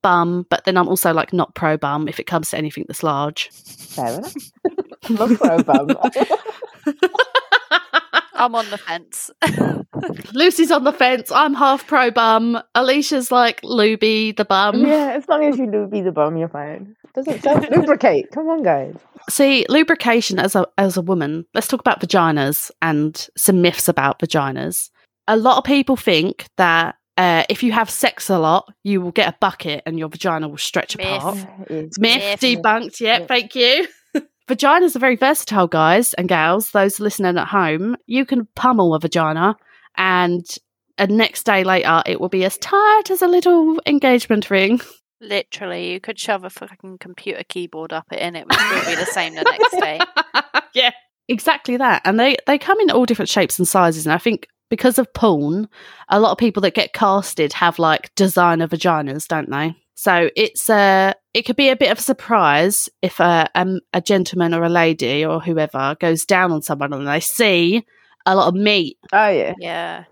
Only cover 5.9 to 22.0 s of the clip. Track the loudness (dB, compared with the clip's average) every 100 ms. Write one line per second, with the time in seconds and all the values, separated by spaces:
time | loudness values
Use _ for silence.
5.9 | -2 -2 -2 -2 -2 -4 -16 -16 -10 -8
6.9 | -2 -2 0 0 0 0 -2 0 -2 0
7.9 | -4 0 -4 -4 -2 -2 0 -6 -8 -8
8.9 | -10 -10 -14 -14 -4 -4 0 -2 -2 -8
9.9 | -10 -10 -12 -10 0 2 2 2 2 0
10.9 | 2 2 0 0 2 2 2 2 2 0
11.9 | 2 2 2 4 4 2 -4 -2 0 2
12.9 | 2 0 -2 0 2 2 0 -6 0 2
13.9 | 2 2 2 -2 -2 0 2 2 2 2
14.9 | 2 0 -4 -2 0 2 0 -2 -2 -4
15.9 | -4 -4 0 -2 -2 -6 -8 -12 -14 -16
16.9 | -20 _ -10 -6 -4 2 0 2 0 2
17.9 | 2 4 2 -2 -8 -4 -2 0 -2 -2
18.9 | -14 _ _ -10 2 4 4 2 2 2
19.9 | 0 2 0 0 -2 0 0 -2 0 0
20.9 | 0 -2 -2 -2 -6 -6 -6 -4 -2 0
21.9 | -2